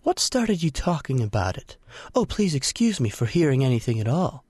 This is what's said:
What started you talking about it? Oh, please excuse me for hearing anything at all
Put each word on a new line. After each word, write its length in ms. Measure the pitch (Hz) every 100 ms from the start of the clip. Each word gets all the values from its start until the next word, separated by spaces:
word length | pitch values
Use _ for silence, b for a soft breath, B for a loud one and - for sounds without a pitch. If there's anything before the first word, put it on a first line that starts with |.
What 160 | - 359
started 460 | - 254 226 190
you 60 | 160
talking 520 | - - 165 - 131
about 340 | 107 104 92 90
it? 200 | - - B B B
Oh, 120 | -
please 320 | 220 - 202 143
excuse 420 | - - 233 202
me 100 | 117
for 180 | - 117
hearing 360 | 170 156 131
anything 380 | 135 120 - 113
at 80 | 107
all 360 | 151 185 135